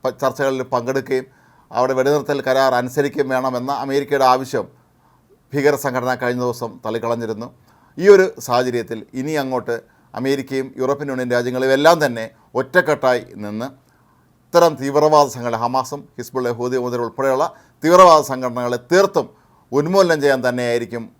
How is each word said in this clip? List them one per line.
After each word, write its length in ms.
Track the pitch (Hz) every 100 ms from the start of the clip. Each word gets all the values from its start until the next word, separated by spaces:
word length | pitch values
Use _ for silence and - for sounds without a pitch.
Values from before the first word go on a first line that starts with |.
പ-, 100 | 131 123
ചർച്ചകളിൽ 420 | 135 127 135 131 127
പങ്കെടുക്കുകയും 520 | 127 120 135 127 131 127 _ _ _ _
അവിടെ 220 | 113 127 131
വെടിനിർത്തൽ 400 | 131 147 135 143 131
കരാർ 240 | 131 135 123
അനുസരിക്കുകയും 500 | 123 123 143 151 131
വേണമെന്ന 380 | 131 131 127 127 139
അമേരിക്കയുടെ 440 | 135 139 139 139 131
ആവശ്യം 320 | 127 131 127 98 _ _ _ _ _ _ _ _
ഭീകര 220 | 139 143 139
സംഘടന 280 | 143 127 123 123
കഴിഞ്ഞ 200 | 123 123 123
ദിവസം 260 | 120 117 87 110
തള്ളിക്കളഞ്ഞിരുന്നു. 640 | 113 117 117 113 107 117 _ _ _ _ -
ഈ 80 | 185 196
ഒരു 100 | 190 - 120
സാഹചര്യത്തിൽ 540 | 123 127 120 104 113 107 123
ഇനി 140 | 139 156
അങ്ങോട്ട് 340 | 131 127 113 117 _ _ _ -
അമേരിക്കയും 480 | 131 135 131 135 131 127
യൂറോപ്യൻ 280 | 131 139 143
യൂണിയൻ 180 | 127 127 120
രാജ്യങ്ങളും 360 | 120 127 131 135
എല്ലാം 200 | 151 170
തന്നെ 220 | 147 117 113 _ _ 123
ഒറ്റക്കെട്ടായി 640 | 127 180 160 147 131 123 - -
നിന്ന് 240 | 104 107 127 135 _ _ _ _ _ _ _
ഇത്തരം 260 | 170 170 143
തീവ്രവാദ 460 | 139 139 151 151 143
സംഘടന, 240 | 123 120 113
ഹമാസും 360 | 120 131 127 143 - -
ഹിസ്ബുൾ 280 | 123 131 123
യഹൂദി 260 | 117 123 127 123
മുതൽ 140 | 120 117
ഉൾപ്പെടെയുള്ള 400 | - 135 131 165 - _ _
തീവ്രവാദ 380 | 156 180 185 156 135
സംഘടനകളെ 500 | 131 127 120 123 120 -
തീർത്തും 360 | 180 196 180 120 _ _ _ _ 131
ഉന്മൂലനം 420 | 151 190 185 156
ചെയ്യാൻ 160 | 143 131 123
തന്നെയായിരിക്കും 580 | 123 123 120 117 117 113 _